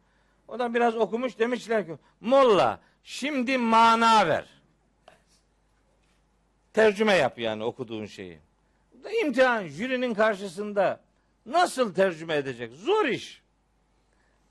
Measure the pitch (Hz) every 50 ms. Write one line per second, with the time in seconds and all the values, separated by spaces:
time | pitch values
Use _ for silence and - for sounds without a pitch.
0 | _ _ _ _ _ _ _ _ _ - 220 226 247 233 233 240 233 233 220 226
1 | 220 - 214 233 262 247 - - 226 240 247 - - 202 226 214 175 160 156 -
2 | _ _ _ _ - 226 269 277 262 247 202 170 135 110 98 - _ _ _ _
3 | _ - - - 247 294 302 262 240 269 269 254 233 226 226 226 233 226 226 226
4 | 233 226 226 214 190 156 127 90 76 - _ _ _ _ _ _ _ _ _ _
5 | _ _ - _ _ _ _ _ _ _ _ _ _ _ _ _ _ _ _ _
6 | _ _ _ _ _ _ _ _ _ _ _ _ _ _ - 208 220 214 196 202
7 | 226 214 196 165 139 117 - 120 117 113 110 107 110 117 - - 123 107 117 107
8 | 107 95 - 110 95 90 82 78 _ _ _ _ _ _ _ _ _ _ _ 240
9 | - - 427 466 415 302 220 262 262 254 240 220 185 156 139 165 233 262 262 247
10 | 254 247 220 196 220 220 208 185 202 196 156 196 208 208 202 202 180 147 110 -
11 | _ _ _ _ _ _ _ _ - 220 285 349 359 262 - 262 247 208 147 185
12 | 190 190 165 156 165 165 156 147 135 135 123 117 123 113 120 156 208 311 415 427
13 | 330 269 185 135 - - - - _ _ _ _ _ _ _ _ _ _ _ _
14 | _ _ _ _ _ _ _ _ _ _